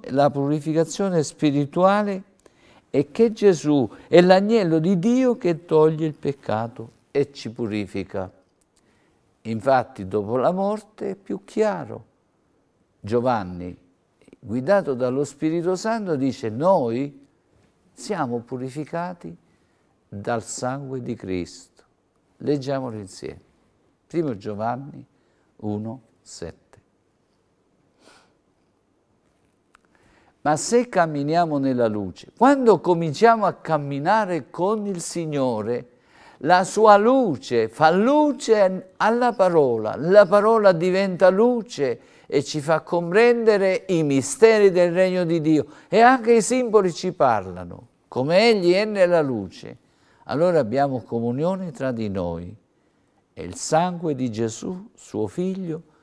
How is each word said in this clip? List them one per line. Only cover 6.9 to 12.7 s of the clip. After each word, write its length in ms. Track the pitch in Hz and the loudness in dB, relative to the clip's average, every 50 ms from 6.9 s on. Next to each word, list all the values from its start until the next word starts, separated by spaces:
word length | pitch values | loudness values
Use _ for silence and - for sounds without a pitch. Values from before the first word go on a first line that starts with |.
| _ _ _ _ | _ _ _ _
e 220 | - 139 143 139 | -2 -2 -2 -2
ci 200 | - - - 113 | -6 -14 -14 -12
purifica. 800 | 113 117 120 101 104 107 101 92 - 101 90 - - 98 92 92 - _ _ _ _ _ _ _ _ _ _ _ _ _ _ _ _ _ _ _ _ _ | -8 -6 -6 -4 -4 -6 -6 -6 -8 -10 -8 -8 -8 -8 -8 -10 -12 _ _ _ _ _ _ _ _ _ _ _ _ _ _ _ _ _ _ _ _ _
Infatti 640 | - 113 113 110 107 135 131 127 117 - - - 98 | -10 -8 -8 -4 0 2 2 2 2 -2 -10 -14 -8
dopo 300 | 95 101 107 101 104 117 | -6 -4 -4 -4 -2 -2
la 140 | 131 120 156 | 0 0 0
morte 600 | 180 190 196 202 214 214 - _ _ - - - | 0 -2 -4 -4 -4 -6 -10 _ _ -12 -10 -10
è 40 | 190 | -10
più 280 | - _ - 196 190 _ | -12 _ -12 -12 -12 _
chiaro. 640 | - - 214 220 214 196 170 139 113 113 110 - _ _ _ _ _ _ _ _ _ _ _ _ _ | -8 -4 -2 -2 -2 -2 -6 -10 -12 -14 -16 -18 _ _ _ _ _ _ _ _ _ _ _ _ _